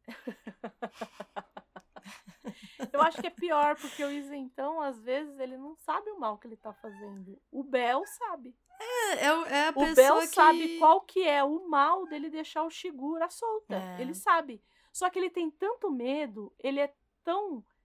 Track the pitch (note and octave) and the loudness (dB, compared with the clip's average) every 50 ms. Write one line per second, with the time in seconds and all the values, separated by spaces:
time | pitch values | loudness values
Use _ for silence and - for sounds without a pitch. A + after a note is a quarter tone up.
0 | _ - A#3 - - - - - _ - G3 _ - G#3+ - _ - - - - | _ -20 -18 -14 -14 -14 -14 -14 _ -18 -16 _ -16 -16 -12 _ -12 -14 -12 -12
1 | A3 - - - G3+ - _ G#3 - _ _ - - _ _ F#3+ - _ _ D4+ | -14 -14 -14 -16 -18 -16 _ -16 -16 _ _ -20 -20 _ _ -20 -20 _ _ -20
2 | - G#3 - - - - - _ - - G3 - - G3 - - C4+ - - C#4+ | -20 -20 -20 -20 -20 -20 -20 _ -14 -14 -14 -14 -18 -20 -12 -12 -8 -2 4 6
3 | D4+ E4 E4 - - F4 E4+ - E4+ F4 D#4 D4 D4 D4 D4 D4 - C#4 - - | 6 6 6 2 -4 -6 -6 -4 -2 2 4 4 6 4 4 0 -4 -10 -6 -4
4 | D4 C#4+ C#4+ D4 C#4+ C#4 D4 C#4+ C4 B3+ - - C4 C#4+ D#4+ E4 D4+ C#4 C4 A3+ | -4 -4 -4 -6 -8 -8 -10 -10 -10 -10 -8 -8 -6 -4 -4 -4 -4 -4 -6 -8
5 | G#3+ A#3+ B3+ C#4 D4+ D4 C#4 C#4 C4 B3+ B3+ C4 C4+ D4 D#4+ - - - D#4 F4+ | -6 -4 -4 -4 -4 -6 -8 -10 -10 -10 -10 -12 -14 -16 -16 -12 -6 -4 -4 -4
6 | G#4 G#4+ G#4 F#4+ C4+ A3 G#3+ G#3 - A#3+ A3 - - A3 G3 - - A3 G3+ G3 | -4 -6 -8 -6 -4 -4 -6 -6 -10 -16 -18 -16 -16 -16 -16 -14 -16 -16 -16 -14
7 | G#3 G3+ G3 G3 F#3+ F#3 G3 C4+ _ _ - C4 C#4 C#4+ C4 B3+ B3 A#3+ B3 C#4 | -14 -14 -14 -14 -16 -18 -18 -20 _ _ -10 -10 -4 -2 0 0 2 2 2 0
8 | G4 - - - A#4+ G#4+ F4 D#4 A#3+ B3+ B3 _ _ _ - - G#4+ A4+ B4 B4 | -2 -4 -8 -8 -8 -8 -8 -10 -12 -16 -20 _ _ _ -16 -12 -8 -4 -2 -2
9 | A4+ G#4 F4+ - - C#4+ D#4 E4 E4 C4+ B3+ C#4+ D4 D#4 D4+ C4+ C#4+ D#4+ D#4+ C4 | 0 0 0 2 2 2 2 2 0 -2 0 0 0 0 2 0 0 6 8 8
10 | B3+ C4+ D4+ D#4+ E4 E4 - F#4 D#4 D#4 D#4+ E4+ E4 E4 E4 E4 E4 D#4 E4 G4 | 8 10 8 6 4 2 4 8 8 8 8 6 2 -2 0 6 8 8 8 8
11 | - - - F#4+ F#4 D#4+ C#4+ C#4+ C#4 C#4+ D4+ E4+ F#4+ F4 D4+ C#4 C#4 D4+ F4 F#4+ | 4 0 -2 0 2 4 4 4 2 2 0 -4 -4 0 2 4 4 4 2 0
12 | F#4+ D#4+ D#4 D4+ C#4 D#4+ D4+ D#4+ D#4 - - D#4 D#4+ E4 D#4+ - - F#4 D4+ B3+ | -2 -6 -8 -10 -10 -8 -8 -10 -10 -8 -6 -4 -4 -4 -6 -8 -10 -12 -10 -8
13 | C4 D4 D#4+ E4 E4 F4+ - - A#4 A4+ A4 A4 G#4+ - G3+ F#3+ F#3+ F#3 F#3 F#3 | -6 -6 -4 -4 -4 -4 -4 -6 -6 -4 -4 -6 -6 -6 -8 -8 -6 -8 -10 -10
14 | B3+ B3+ D#4+ D4 - G#4 F4+ E4 D#4 C4+ A#3+ G3+ - _ _ _ _ _ - - | -8 -8 -8 -4 0 2 2 2 2 -2 -10 -16 -18 _ _ _ _ _ -6 -4
15 | F4+ F#4 F4+ F#4 F#4 F4+ F4 F4+ E4+ D#4+ - _ F#4 G4+ A#4+ B4+ - F4 D4 B3 | -4 -2 -2 -2 -4 -2 -2 -4 -4 -4 -4 _ -4 -4 -4 -4 -4 -4 -4 -4
16 | A#3 B3+ C#4 D4+ D4+ B3+ G3+ A3 G#3 - - _ - C4 C#4 C#4 C#4+ C#4+ - _ | -2 -2 -2 -2 -4 -6 -8 -12 -14 -14 -14 _ -6 -4 -2 0 -2 -2 -4 _
17 | _ _ _ _ _ E4+ E4+ G4 G#4 G4 D#4 A#3 A3 _ _ _ _ | _ _ _ _ _ -4 -4 -2 -4 -4 -8 -10 -12 _ _ _ _